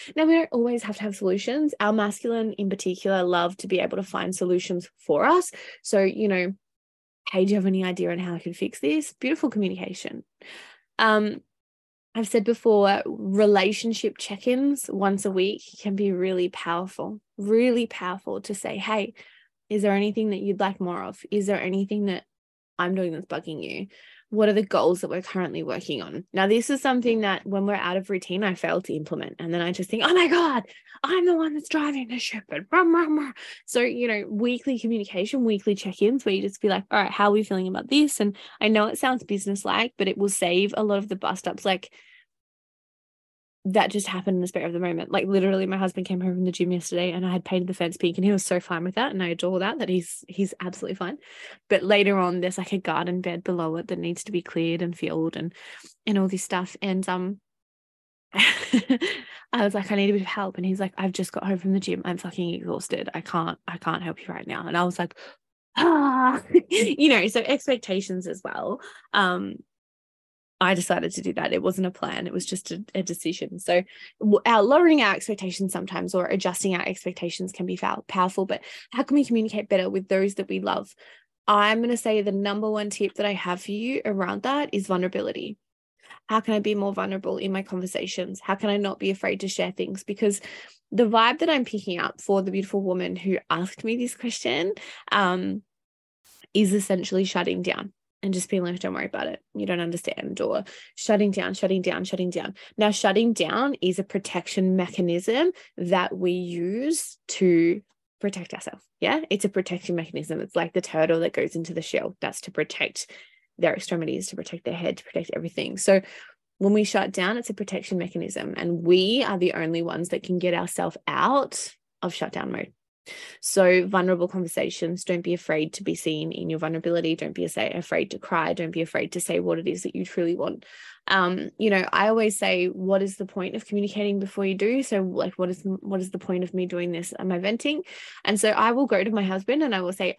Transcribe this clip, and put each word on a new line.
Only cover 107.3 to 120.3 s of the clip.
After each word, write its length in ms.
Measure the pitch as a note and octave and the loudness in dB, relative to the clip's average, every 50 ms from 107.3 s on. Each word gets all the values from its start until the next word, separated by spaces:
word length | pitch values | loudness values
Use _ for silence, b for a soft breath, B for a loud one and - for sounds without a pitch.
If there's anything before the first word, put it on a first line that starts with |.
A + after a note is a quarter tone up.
| - - F#3+ F3+ F3 E3 E3 E3+ F3 G#3 - _ _ _ _ _ _ _ | -2 2 4 6 6 6 6 4 2 0 -4 _ _ _ _ _ _ _
protect 340 | - G3+ G3 F#3+ E3+ - - | -6 -6 -6 -6 -10 -12 -12
ourselves. 300 | - - - - - _ _ _ - | -12 -12 -12 -14 -14 _ _ _ -2
Yeah, 220 | - - B3+ D#4+ D#4 - | 0 0 0 0 0 -2
it's 160 | G3+ G3+ - | -2 0 0
a 40 | G3 | 0
protection 460 | - F#3+ F#3 - F3+ F3 - - F3 | 0 -2 -4 -4 -4 -8 -6 -4 -4
mechanism. 460 | E3 E3 D#3+ E3 C#3+ D#3 D#3+ D#3+ - | -4 -4 -6 -8 -8 -6 -6 -6 -6
It's 140 | - F#3+ - | -6 -4 -2
like 180 | F3+ E3+ E3+ - | -2 -2 0 -2
the 80 | F#3 | -4
turtle 400 | F#3 - - D#3+ D#3+ D#3+ E3 E3 | -4 -2 2 2 4 4 4 4
that 120 | E3+ F3 - | 2 0 0
goes 220 | - C3+ D#3 - | 0 -2 -2 -2
into 180 | E3 E3 E3 E3+ | -4 -6 -6 -6
the 80 | E3+ | -8
shell. 360 | E3 - - - - - F#3 - | -6 -4 -4 -4 -4 -4 -6 -6
That's 220 | - - - - | -6 -6 -6 -8
to 100 | - - | -12 -10
protect 580 | - - D3+ - - - D3+ - - - - B B B B B B B B B _ - | -6 -6 -6 -4 -4 -4 -4 -4 -4 -6 -12 B B B B B B B B B _ 0
their 160 | F3 D#3+ - | 0 0 0
extremities, 540 | - - - F#3 E3+ D#3+ - - - F#3+ - | 0 -4 -4 -4 -4 -2 -2 -4 -4 -6 -8
to 80 | - | -10
protect 300 | - - - - E3+ - | -10 -12 -10 -10 -10 -8
their 80 | - - | -6 -6
head, 240 | F3 F3 - - - | -4 -4 -4 -4 -6
to 60 | - | -8
protect 260 | - - - E3+ - - | -8 -6 -6 -6 -4 -6
everything. 440 | - E3 E3+ - - - - - F#3+ | -6 -6 -6 -6 -6 -6 -6 -6 -2
So 240 | - - G3 F#3+ F#3+ B B B B B B B _ _ _ - | 2 4 4 4 4 B B B B B B B _ _ _ 0
when 160 | G3 G3+ G#3 | 2 4 4
we 100 | G#3+ G#3+ | 4 4
shut 300 | G3+ - G3 G3 G3 F#3+ | 2 0 0 -2 -2 -2
down, 240 | F#3+ F3+ F#3 A3+ A#3+ | -2 0 0 0 -2
it's 120 | - - | -4 -6
a 40 | G3+ | -6
protection 440 | - G#3 G3 F#3+ F3+ G3 - F#3+ F3+ | -8 -8 -6 -8 -8 -6 -4 -4 -4
mechanism, 560 | E3+ F3+ - F3 E3 - - - - - - - | -4 -4 -4 -6 -6 -6 -6 -8 -8 -8 -6 -4
and 280 | - F3 F3 E3 E3+ | -2 -2 -2 0 4
we 380 | E3+ F3+ F#3 F#3 G3+ A#3 C4+ D4+ | 6 6 6 6 4 2 2 2
are 140 | - G3+ F3+ | 0 0 2
the 160 | F3+ F3+ - | 2 0 0
only 280 | - E3 D#3+ E3 E3+ | 0 -2 -2 0 -2
ones 280 | E3+ E3+ - E3 F3 F3 | -2 -2 -4 -4 -4 -4
that 140 | F3 - - | -4 -4 -2
can 160 | - | -2